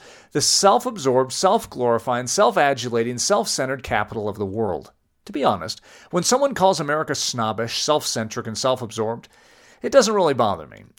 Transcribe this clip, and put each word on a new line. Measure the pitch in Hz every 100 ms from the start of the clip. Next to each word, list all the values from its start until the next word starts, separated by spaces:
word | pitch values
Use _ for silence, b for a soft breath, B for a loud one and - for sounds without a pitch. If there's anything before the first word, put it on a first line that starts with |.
| B B B
the | 147
self-absorbed, | - - 196 233 247 214 135 127 131
self-glorifying, | - 185 214 - 135 120 117 131 120 123
self-adulating, | - 220 196 143 131 120 113 117 123
self-centered | - 208 208 - 131 135
capital | - 113 104 110 104
of | 98
the | 101
world. | 101 107 78 - _ _ _ -
To |
be | 247
honest, | 220 107 110 - B B B
when | 175
someone | - 254 277
calls | 233 190 156
America | 147 151 156
snobbish, | 139 - 123 110 107 113 -
self-centric, | - 151 - 123 110 120 113
and | 104
self-absorbed, | 135 127 117 113 110 117 - b b b b b
it | 233
doesn't | 277 214
really | 208 165
bother | 127 110 87 73
me. | 52 50